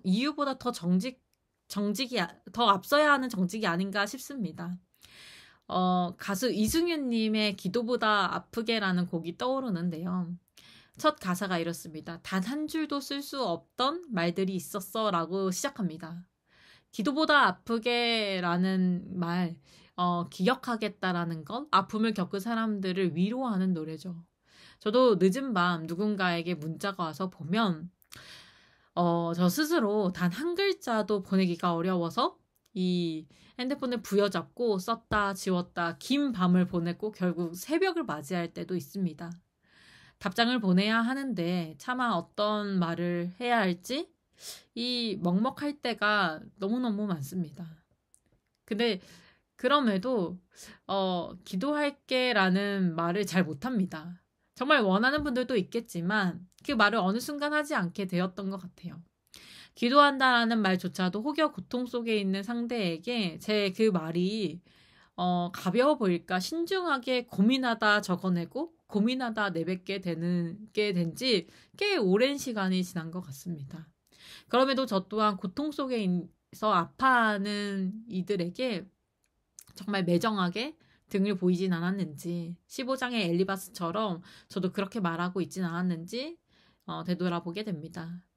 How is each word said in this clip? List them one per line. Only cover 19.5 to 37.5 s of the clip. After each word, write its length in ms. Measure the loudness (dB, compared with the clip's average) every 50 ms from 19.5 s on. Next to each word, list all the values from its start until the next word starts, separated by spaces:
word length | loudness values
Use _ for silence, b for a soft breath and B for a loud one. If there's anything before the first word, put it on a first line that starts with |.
| -4 -8 b b b b b b b
어, 320 | -2 0 0 0 0 -2 -4
기억하겠다라는 1160 | -4 0 2 2 2 0 -2 -6 -4 -4 -4 -6 -6 -4 -2 -2 0 0 -2 -4 -6 -8 -8
건 220 | -8 -8 -8 -4 2
아픔을 420 | 2 2 2 2 0 0 0 0 0
겪은 260 | 0 -4 -4 -4 -6
사람들을 760 | -4 -2 -2 -2 -2 -2 -2 -2 -2 -2 0 0 0 0 0
위로하는 580 | 0 0 0 0 -2 -2 -2 0 0 2 2 0
노래죠. 500 | 0 -2 -6 -8 -10 -10 -12 -12 -14 -14 _ _ _ B B B B B B B B
저도 380 | -4 2 4 6 6 6 6 6
늦은 340 | 6 4 4 2 -2 -2 0
밤 300 | 2 2 2 2 0 -4
누군가에게 720 | -6 -4 -2 0 0 0 0 2 2 2 0 0 -2 -4
문자가 480 | -4 -4 -6 -6 -4 -4 -4 -4 -4 -4
와서 260 | -6 -4 -4 -6 -6
보면, 600 | -6 -8 -6 -2 0 2 2 2 0 -2 -6 -14 _ _ _ _ B B B B B B B B B B B B B B B B B
어, 380 | 2 2 4 4 2 0 0 0
저 140 | 2 2 4
스스로 600 | 4 2 0 2 2 2 2 2 2 2 2 0 0
단 180 | 0 0 0
한 240 | 0 0 -2 -2 0
글자도 680 | 0 2 0 0 -2 -2 -2 0 0 0 0 0 -2 -2
보내기가 500 | 0 2 2 2 2 0 0 0 0 0
어려워서 640 | 0 0 0 0 0 0 -2 0 0 0 -2 -2 _ _ _ _ _ _ _ -4
이 540 | -2 0 0 2 0 0 -2 -4 -6 -10 b b b b b b b
핸드폰을 420 | -4 -4 -4 -2 -2 -4 -4 -4
부여잡고 800 | -4 0 2 2 2 2 2 -2 -6 -6 -6 -2 0 0 0 0
썼다 540 | 0 -2 -4 -4 -4 -2 0 0 0 0 -2
지웠다 640 | -2 -2 0 0 0 0 -2 -4 -4 -2 -2 -4 -4
긴 340 | -4 0 0 2 2 0
밤을 360 | 0 2 4 4 6 6 4 4
보냈고 440 | 0 -2 -2 -2 -4 -4 -6 -6
결국 440 | -4 -2 -2 -2 0 -2 -4 -4